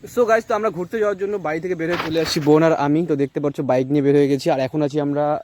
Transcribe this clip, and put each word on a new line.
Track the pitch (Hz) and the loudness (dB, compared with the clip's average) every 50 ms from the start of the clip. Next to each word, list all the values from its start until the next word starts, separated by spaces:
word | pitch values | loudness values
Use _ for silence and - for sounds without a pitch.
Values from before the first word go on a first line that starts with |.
| - 208 - 240 | -18 -6 0 0
তো | 247 214 | 2 4
গাইস, | 226 226 220 - | 4 0 2 -2
তো | 233 208 | -4 -2
আমরা | 214 220 170 160 | -2 -2 -4 -4
ঘুরতে | 180 170 - 226 | -8 -6 -4 -2
যাওয়ার | 208 208 202 180 | -2 -2 -2 -4
জন্য | 196 196 208 202 170 | -6 -6 -6 -6 -4
বাড়ি | 151 156 165 160 | -4 -6 -4 -4
থেকে | 190 180 160 | -6 -6 -4
বের | 165 160 | -4 -4
হয়ে | 175 165 - | -4 -4 -4
চলে | 160 160 165 160 | -2 -2 -2 -2
আসছি | 160 - 175 147 147 | 0 -2 -2 4 4
বোন | 151 156 160 165 | 6 6 6 4
আর | 160 - 139 | 2 2 2
আমি। | 147 147 160 175 160 | 0 2 0 0 0
তো | 156 139 139 | 0 -2 -2
দেখতে | 135 _ 156 147 | -2 _ -4 -4
পাচ্ছ | 147 139 - 151 127 | -4 -4 -4 -2 0
বাইক | 127 127 135 131 143 | 0 0 2 2 0
নিয়ে | 151 139 143 | 2 2 4
বের | 143 147 | 4 4
হয়ে | 143 135 | 4 4
গেছি। | 139 135 - 170 156 | 2 0 0 0 0
আর | 135 131 127 | 0 -2 -2
এখন | - 156 151 | -2 -2 -2
আছি | 143 139 151 147 143 | -2 -2 -2 -2 -2
আমরা | 143 143 147 147 151 - | -2 -2 -2 -2 -2 -4